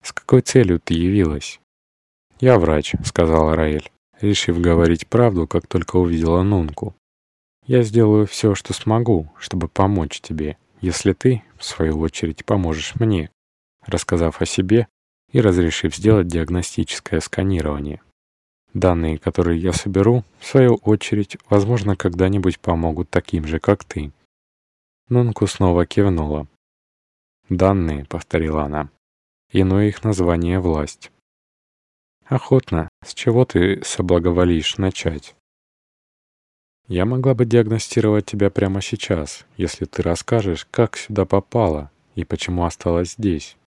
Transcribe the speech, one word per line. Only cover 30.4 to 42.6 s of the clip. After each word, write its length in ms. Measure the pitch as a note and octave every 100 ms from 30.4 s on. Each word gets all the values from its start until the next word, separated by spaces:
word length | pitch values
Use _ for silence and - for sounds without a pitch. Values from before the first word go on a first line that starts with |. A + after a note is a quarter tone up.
| E2+ F#2
власть». 500 | F2+ D#2 D2 - - _ _ _ _ _ _ _ _ _ _ _
«Охотно. 640 | _ C3 - C3+ - E2 E2 _
С 100 | -
чего 300 | - - A#2
ты 380 | B2+ - F#2+ F#2+
соблаговолишь 960 | - - F2+ F2 F2 E2+ F2+ E2 D2+ -
начать?» 560 | F#2+ F2+ - D2+ - _ _ _ _ _ _ _ _ _ _ _ _ _ _ _ _
«Я 180 | F2
могла 300 | G2+ B2+ C3
бы 100 | A#2+
диагностировать 840 | A#2 A#2 G#2+ A2+ - - G#2+ G#2+ -
тебя 220 | G#2 G2+
прямо 300 | - G2 G2
сейчас, 640 | - A2 - F2 D2 - _ -
если 300 | F2 - -
ты 160 | -
расскажешь, 640 | E2 E2+ - A#2 G#2+ - -
как 260 | - A2+ -
сюда 280 | - G#2
попала 640 | F#2+ G2 - A#2+ G2 D2+ D2 _ _
и 100 | -
почему 400 | D2+ E2 - F2+